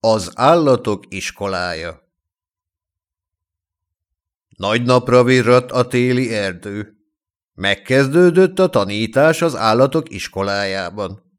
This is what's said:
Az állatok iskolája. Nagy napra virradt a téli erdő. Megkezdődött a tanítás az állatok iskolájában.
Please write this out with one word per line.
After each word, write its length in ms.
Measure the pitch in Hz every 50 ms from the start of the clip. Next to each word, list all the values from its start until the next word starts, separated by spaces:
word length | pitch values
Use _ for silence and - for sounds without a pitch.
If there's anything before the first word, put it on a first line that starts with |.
Az 300 | - 113 110 110 90 85 -
állatok 680 | - 123 143 165 175 156 139 127 120 - 110 104 95 - _
iskolája. 1000 | 95 98 - - - - 101 98 95 87 90 90 85 80 82 85 82 _ _ _ _ _ _ _ _ _ _ _ _ _ _ _ _ _ _ _ _ _ _ _ _ _ _ _ _ _ _ _ _ _ _ _ _ _ _ _ _ _ _ _ _ _ _ _ _ _ _ _ _
Nagy 260 | _ 95 101 110 120
napra 420 | 120 123 127 127 120 - 120 127 123
virradt 480 | 123 131 127 120 117 123 127 127 127
a 140 | - 127 120
téli 480 | 120 - 123 123 127 127 123 131 110 113
erdő. 640 | 107 101 98 90 87 - 104 101 104 104 - _ _ _ _ _ _ _ _ _ _ _ _ _
Megkezdődött 1040 | - 98 98 98 - _ - 131 135 139 135 143 170 180 180 160 185 190 180 190 -
a 100 | 185 180
tanítás 760 | - 113 101 98 101 104 113 110 113 135 147 160 160 160
az 140 | 170 165 131
állatok 540 | - 110 110 110 120 131 139 - 160 151 -
iskolájában. 1120 | - 101 - - - 95 98 98 98 101 101 98 95 95 92 87 95 107 101 90 95 104 _ _ _